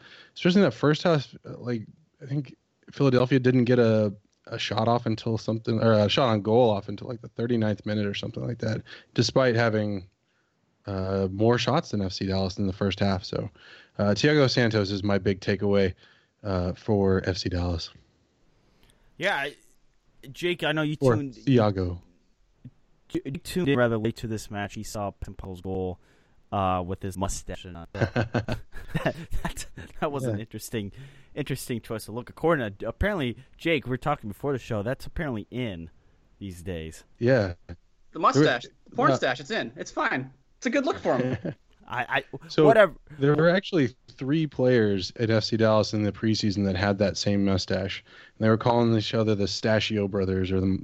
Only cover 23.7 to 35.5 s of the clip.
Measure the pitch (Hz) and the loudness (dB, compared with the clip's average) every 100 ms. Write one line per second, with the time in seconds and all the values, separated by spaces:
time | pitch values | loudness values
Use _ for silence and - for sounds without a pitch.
23.7 | 135 120 113 113 - 117 110 - 101 101 | 2 2 2 -2 -4 -8 -8 -8 -8 -8
24.7 | 110 101 107 101 - - 98 95 90 95 | -8 -10 -6 -6 -8 -14 -14 -14 -12 -8
25.7 | 95 92 90 _ _ _ _ - 104 92 | -4 -4 -8 _ _ _ _ -8 -2 0
26.7 | 92 90 95 98 92 95 - - 90 92 | 0 -4 -6 -8 -4 -4 -4 -8 -12 -14
27.7 | 85 82 101 - 123 113 117 - 117 - | -16 -10 -4 -2 -2 -2 -4 -4 -8 -8
28.7 | - - 160 143 156 165 - - - - | -14 -6 -4 -4 -6 -4 -2 -2 -8 -12
29.7 | - - - 160 143 127 104 110 107 - | -14 -14 -6 -4 -4 -4 -4 -6 -12 -8
30.7 | 113 98 - - - - - 139 131 - | -6 -6 -12 -20 -20 -14 -8 -6 -6 -6
31.7 | 117 - 110 - 113 117 - 160 156 110 | -8 -6 -10 -10 -12 -12 -2 2 2 0
32.7 | 101 107 - 196 196 123 113 - - 165 | -6 -8 -2 -2 -2 -4 -6 -14 -6 -2
33.7 | 151 123 127 156 147 104 - 147 131 - | -2 -2 -6 -4 -4 -6 -8 -6 -6 -4
34.7 | 104 104 135 - - 151 110 - | -6 -4 -6 -8 -8 -6 -8 -8